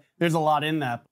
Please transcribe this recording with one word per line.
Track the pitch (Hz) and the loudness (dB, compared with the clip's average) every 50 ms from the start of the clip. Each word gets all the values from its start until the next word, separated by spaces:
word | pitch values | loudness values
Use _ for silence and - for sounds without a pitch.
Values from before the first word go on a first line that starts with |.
| _ _ _ - | _ _ _ -2
there's | 170 170 160 | 0 0 2
a | 165 | 2
lot | 151 151 151 147 151 | 2 2 2 0 0
in | 156 160 156 | -2 -2 -2
that, | 139 123 120 117 - _ | -2 -4 -4 -6 -10 _